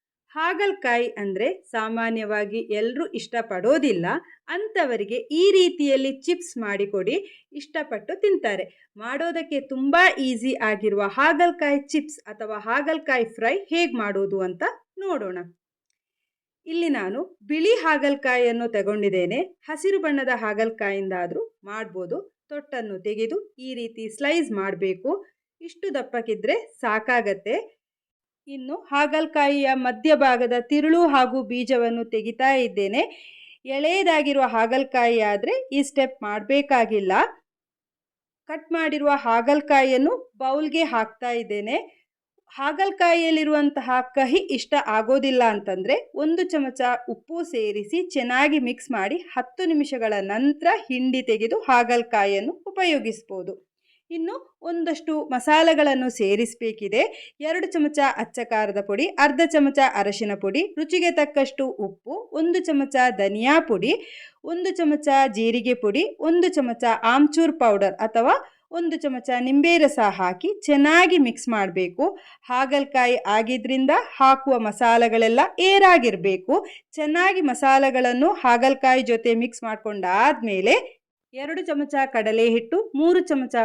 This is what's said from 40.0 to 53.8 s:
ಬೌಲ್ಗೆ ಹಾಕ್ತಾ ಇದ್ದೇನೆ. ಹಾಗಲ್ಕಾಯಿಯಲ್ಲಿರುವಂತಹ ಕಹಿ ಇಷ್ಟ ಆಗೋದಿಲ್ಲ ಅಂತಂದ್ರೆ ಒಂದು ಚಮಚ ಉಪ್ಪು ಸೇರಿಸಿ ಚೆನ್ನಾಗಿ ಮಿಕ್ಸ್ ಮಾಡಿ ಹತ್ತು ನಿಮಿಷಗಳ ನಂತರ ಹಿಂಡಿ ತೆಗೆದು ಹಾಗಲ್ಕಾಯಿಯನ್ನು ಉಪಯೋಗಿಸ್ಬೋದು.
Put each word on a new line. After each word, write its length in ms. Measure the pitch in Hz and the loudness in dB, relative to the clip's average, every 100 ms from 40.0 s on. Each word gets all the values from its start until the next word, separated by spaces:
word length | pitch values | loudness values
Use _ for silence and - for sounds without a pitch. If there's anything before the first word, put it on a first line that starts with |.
| 294 494 - - | 2 0 -6 -6
ಬೌಲ್ಗೆ 460 | 262 285 311 330 | -2 -2 -2 -2
ಹಾಕ್ತಾ 480 | 302 233 220 - 247 | 0 0 -4 -6 -6
ಇದ್ದೇನೆ. 460 | 233 196 208 214 339 - _ _ _ _ _ _ | -6 -6 -6 -4 -4 -6 _ _ _ _ _ _
ಹಾಗಲ್ಕಾಯಿಯಲ್ಲಿರುವಂತಹ 1400 | - 285 294 392 392 349 339 330 311 302 294 285 294 233 254 254 | -6 -4 -2 -2 2 2 4 2 2 2 2 2 -2 -2 -2 0
ಕಹಿ 240 | 277 254 359 | 0 2 0
ಇಷ್ಟ 360 | 370 262 - 285 - | 0 -6 -2 -2 0
ಆಗೋದಿಲ್ಲ 560 | 220 226 269 269 254 | 0 2 2 2 2
ಅಂತಂದ್ರೆ 680 | 226 202 202 190 202 320 - | 2 0 -4 -4 -2 -2 -4
ಒಂದು 280 | - 311 339 | -4 -2 -2
ಚಮಚ 380 | 370 311 262 254 247 247 - | -2 -2 -4 -2 -2 -2 -6
ಉಪ್ಪು 360 | 226 - 339 | -12 -10 -10
ಸೇರಿಸಿ 680 | 330 247 214 208 202 339 359 | -6 -4 -4 -6 -4 -4 -4
ಚೆನ್ನಾಗಿ 480 | 277 240 254 294 294 | -4 0 2 2 2
ಮಿಕ್ಸ್ 320 | 240 233 - | -2 -6 -6
ಮಾಡಿ 260 | 220 202 349 | -4 -4 -6
ಹತ್ತು 480 | - 254 247 - | -6 -8 -8 -4
ನಿಮಿಷಗಳ 480 | 349 302 285 254 220 202 | 0 0 -2 -2 -2 -2
ನಂತರ 460 | 196 214 285 294 339 | -2 0 0 2 0
ಹಿಂಡಿ 480 | 453 440 254 254 254 | 0 -2 -2 0 0
ತೆಗೆದು 360 | 254 220 226 427 | 0 0 0 -2
ಹಾಗಲ್ಕಾಯಿಯನ್ನು 960 | 427 240 233 240 233 214 202 196 247 | 2 4 4 0 0 0 0 0 -4
ಉಪಯೋಗಿಸ್ಬೋದು. 1160 | 359 392 381 349 285 220 214 - 190 175 - _ _ | -8 -8 -2 0 0 -2 -8 -10 -12 -12 -14 _ _